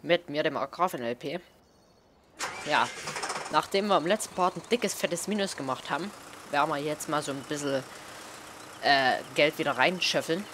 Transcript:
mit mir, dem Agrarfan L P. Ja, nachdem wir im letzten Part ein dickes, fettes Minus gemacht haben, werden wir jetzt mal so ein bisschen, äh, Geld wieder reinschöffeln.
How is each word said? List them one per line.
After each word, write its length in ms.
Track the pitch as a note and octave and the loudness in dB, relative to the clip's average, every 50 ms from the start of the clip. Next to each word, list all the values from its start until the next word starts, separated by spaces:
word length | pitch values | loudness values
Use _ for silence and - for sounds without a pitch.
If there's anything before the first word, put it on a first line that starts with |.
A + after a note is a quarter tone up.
| - | 4
mit 280 | D3 E3+ E3+ - - | 2 2 2 2 -4
mir, 140 | C#3+ D3+ D#3 | -4 0 0
dem 120 | D#3 C#3+ | 0 0
Agrarfan 460 | A#2+ A2 C#3+ - - F3 F#3 - D3 A#2+ | 0 -4 -4 -2 0 0 0 0 -2 -4
L 140 | A#2 B2 | -4 -4
P. 240 | A#2+ - D3 C#3+ F3+ - - _ _ _ _ _ _ _ _ _ _ _ _ _ _ _ _ _ - - - - - - | -4 -6 -8 -8 -8 -10 -12 _ _ _ _ _ _ _ _ _ _ _ _ _ _ _ _ _ -8 -8 -8 -8 -8 -2
Ja, 240 | C#3 D3+ B2+ A#2 A#2+ - - - - - - - - - - - - | 2 4 4 4 2 0 -8 -10 -8 -6 -6 -6 -6 -6 -6 -6 0
nachdem 380 | - D3+ - - - G3 G3+ G#3 | 0 0 0 4 0 2 4 6
wir 80 | G3 | 4
im 100 | E3 C#3+ | 4 6
letzten 300 | E3+ G3+ A3 - - - | 4 2 0 0 -6 0
Part 200 | - F3+ F3+ - | 2 2 2 2
ein 60 | F3 - - | -2 -2 0
dickes, 240 | A3 A#3+ - G3 - | 0 0 2 -2 -2
fettes 320 | - - E3 F3 E3+ - | 0 -2 -2 -2 -2 -2
Minus 300 | - G#3 G#3+ G3 F#3+ - | -2 0 0 0 -2 -2
gemacht 340 | - C#3 C3+ C3 - - - | -6 -4 -4 -4 -4 -2 -4
haben, 220 | - C#3+ E3+ G3+ - - - - - - - - - | -4 -4 -4 -6 -10 -14 -16 -18 -16 -16 -10 -2 2
werden 180 | C#3+ C#3+ D#3 | 2 2 4
wir 60 | D#3 | 2
jetzt 320 | C#3+ C#3+ D3+ D3+ D3+ - - | -2 -2 -4 -4 -4 -4 -2
mal 140 | D#3 D3+ D3+ | -2 0 0
so 100 | - C#3 | -2 -6
ein 100 | C#3 B2 | -6 -4
bisschen, 400 | - D3+ C#3+ D3 C#3+ C3+ C3+ C3 - - - - - - - - - - - - - - - - - - - - | -6 -6 -2 0 0 0 0 -2 -4 -14 -16 -16 -14 -14 -14 -14 -14 -16 -16 -16 -16 -16 -16 -16 -16 -12 0 4
äh, 360 | - C#3+ C3+ C3+ B2+ A2 - - - C3+ | 6 6 8 6 4 4 2 -2 -4 4
Geld 240 | - D3+ D3+ D#3 - | 4 4 4 4 2
wieder 180 | D#3 C#3+ C3+ | 0 0 4
reinschöffeln. 680 | A#2+ C3 D#3+ F#3 F3 D#3+ - - D#3 C3 - E3 F3+ G#3 - | 4 4 4 4 2 0 2 2 0 2 0 -2 -2 -2 -8